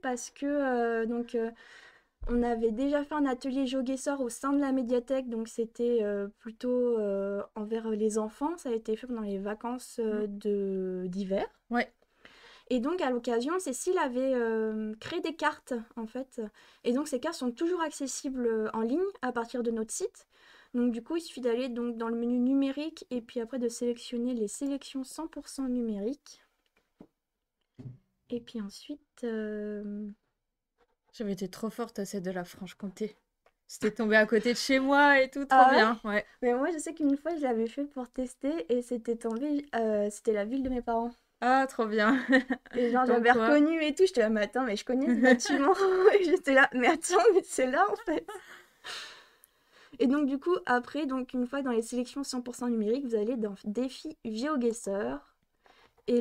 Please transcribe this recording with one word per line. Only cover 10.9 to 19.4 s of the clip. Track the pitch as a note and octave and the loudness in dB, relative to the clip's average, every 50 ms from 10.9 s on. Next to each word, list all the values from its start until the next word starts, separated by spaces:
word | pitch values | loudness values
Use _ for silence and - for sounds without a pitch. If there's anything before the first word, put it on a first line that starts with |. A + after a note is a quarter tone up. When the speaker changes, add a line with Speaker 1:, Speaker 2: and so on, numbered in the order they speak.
| F#3 F3+ F#3 F#3 | -4 -4 -6 -6
Speaker 1:
d'hiver. | F3 G3 G3+ F#3 F#3+ G3+ - - - _ _ - | -6 -6 -4 -2 -2 -2 -2 -4 -8 _ _ -4
Speaker 2:
Ouais. | A#3 A#3+ A#3+ - _ _ _ _ _ _ - - - - - - - - _ - | -2 -2 -2 -2 _ _ _ _ _ _ -20 -20 -20 -20 -20 -20 -20 -14 _ -2
Speaker 1:
Et | B3+ B3+ | -2 0
donc, | A3+ D4 F4 F#4 | 0 0 -2 0
à | D#4+ C4 | 0 0
l'occasion, | B3+ A#3+ A#3 B3+ A#3 A3+ A#3+ D4 E4+ F#4+ | -2 -2 -2 0 0 0 0 0 -2 -2
Cécile | F#4 - B3 - - F4+ F#4 F#4+ | -2 -4 -6 -4 -2 0 0 0
avait, | D#4 C4+ A#3+ B3 C4 C4+ C4 | 0 0 0 0 0 0 2
euh, | B3 A#3 A3+ A3+ A3 A3 A3 G#3+ G#3+ A3 G#3+ G#3+ A3 | 0 0 0 0 0 -2 -2 -4 -4 -6 -6 -8 -10
créé | - - E4 F4 | -10 -8 -6 -6
des | D4+ E4 D4+ | -4 -6 -4
cartes, | - D4+ D4 D4+ - _ - B3+ A#3 A3 - _ A#3+ | -2 -2 -2 -2 -4 _ -8 -8 -8 -8 -10 _ -12
en | A3 A3 | -12 -10
fait. | - B3 C4+ - _ - A3 G#3 - - - - - _ - | -8 -10 -10 -10 _ -10 -10 -10 -12 -16 -20 -20 -20 _ -2
Et | A#3+ A#3+ | -2 -2
donc, | C4 D#4 D4+ | -2 -2 -4
ces | C#4 A#3+ | -4 -4
cartes | - D#4+ E4+ | -4 -4 -6
sont | - C4 B3 | -4 -4 -4
toujours | A#3+ - E4+ E4+ F4+ F4 | -4 -2 -2 -2 -2 -2
accessibles, | E4 D4+ D4+ - C#4+ B3+ - - - C#4+ C4 B3+ A#3+ A#3 | -2 -4 -4 -6 -8 -8 -8 -6 -8 -6 -4 -2 0 0
euh, | A3+ A3 G#3+ G#3+ - | 0 0 -2 -2 -2
en | A3 | -2
ligne | A3+ A#3 C4 E4+ F#4+ G4+ F#4+ - | -2 0 0 0 0 -2 -4 -4
à | - B3+ A#3+ | -4 -4 -2
partir | A#3+ | -4